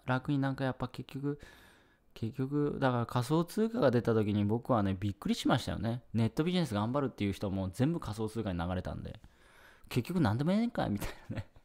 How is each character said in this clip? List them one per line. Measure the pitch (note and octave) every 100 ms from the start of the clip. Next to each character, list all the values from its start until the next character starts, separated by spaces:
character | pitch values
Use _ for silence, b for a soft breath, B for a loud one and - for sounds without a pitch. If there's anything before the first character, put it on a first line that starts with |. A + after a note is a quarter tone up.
| -
楽 | B2+ -
に、 | C#3+
な | C#3
ん | C3+
か、 |
や | C3+
っ | B2
ぱ | B2
結 | - B2+
局、 | C#3 C#3+ D3 B B B B B B _
結 | - A2
局、 | - C3+ D3 D3 G#2+
だ | C3
か | B2
ら、 | A#2
仮 | B2
想 | A#2+ D#3
通 | E3 - A3+
貨 | A3+
が | C3+
出 | A#2+
た | A2+
時 | A2 G#2
に | G#2
僕 | G2+ A#2 -
は | A#2+
ね、 | G2 F#2
び | G#2
っ |
く | - F#3
り |
し | A#3 D4
ま | C#3
し | -
た |
よ | F2
ね。 | A2 B2 -
ネ | A2 A2+
ッ |
ト | -
ビ | D#3+
ジ | F3+
ネ | D3+
ス |
頑 | G#2 A2
張 | C3+
る | C3+
っ |
て | -
い | G2+
う |
人 | F#2+ G2+
も | F#2+ F#2
全 | - C3+
部 | E3+
仮 | -
想 | G#2+ A2
通 | A2+
貨 | G2+
に | F2
流 | F2
れ | F2+
た | E2
ん | D2+
で。 | - - - B B B B B B
「結 | B2 A#2
局 | F3+
何 | A#2+ A2+
で |
も | D3+
え | G3+
え | A#3
ん |
か | - A#2+
い」 |
み | G3+
た | -
い | - -
な | -
ね。 | - -